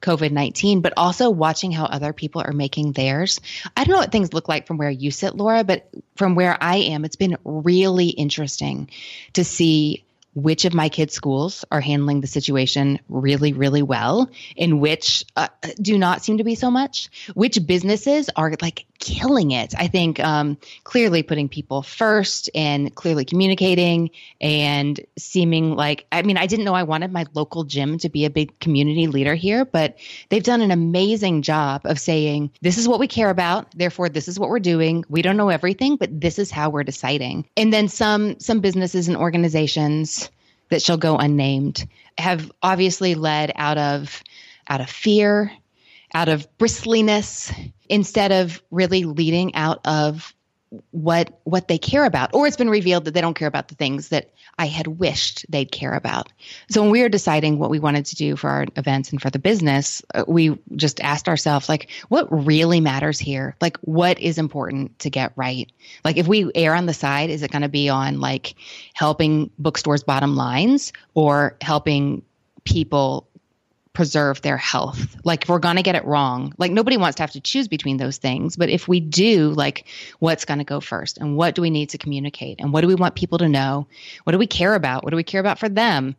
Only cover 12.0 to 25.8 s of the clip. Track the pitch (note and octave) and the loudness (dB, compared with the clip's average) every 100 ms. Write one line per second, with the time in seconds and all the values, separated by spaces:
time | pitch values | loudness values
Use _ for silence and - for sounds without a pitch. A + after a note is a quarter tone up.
12 | C#3+ C#3+ C3+ C#3+ C3+ C#3 C3 C#3+ C#3 C#3 | 2 0 -2 -4 -2 0 2 2 0 0
13 | _ C3 C3+ C#3 D3 C3+ C#3 C#3+ C#3+ B2 | _ -2 0 2 2 2 2 2 2 0
14 | A2+ F#3 C4 - - - E3+ D3+ D3 D#3+ | 2 2 0 -4 -20 -2 2 2 2 0
15 | - - - - D#3 _ D#3 - G3+ G#3 | -2 -2 -4 -4 -4 _ -14 -6 0 2
16 | F3+ F3+ - G#3+ A3 A3+ B3+ B3 C#4 - | 2 0 -2 -2 0 -2 0 0 -2 -6
17 | - - - F#3 A3+ A3 D#3 F3+ F#3 G#3+ | -12 -16 -14 0 0 2 0 0 2 0
18 | C4+ D4 D4 - D#3 D#3 E3 - - _ | 2 0 0 -2 -2 -2 -6 -8 -16 _
19 | - - B3+ C#4 D#3 B2+ A2 - E3+ F#3+ | -8 -4 2 2 4 0 -2 -4 -2 0
20 | E3+ D3+ D#3 D3+ D3 C#3+ - - - B3 | 0 0 0 0 -2 -4 -12 -20 -4 2
21 | A3+ E3+ D3+ D#3 C#3+ - - C3+ C#3 - | 2 2 0 -2 -2 -6 -6 -6 -6 -2
22 | A3+ G#3+ G3 - - D#3 D#3 C#3+ C#3+ - | 2 2 0 -4 -6 -2 0 0 -2 -4
23 | F3 D#3 C3 F3 F#3+ F#3+ F#3+ F3 F3 E3+ | -2 -2 0 2 2 2 2 2 4 2
24 | E3 - - _ D3+ D3+ D3 C#3+ C#3+ D3 | 0 -6 -20 _ -2 0 0 0 -2 -4
25 | - - - F#3 E3+ D#3+ D#3+ D#3 | -8 -18 -4 0 2 2 0 0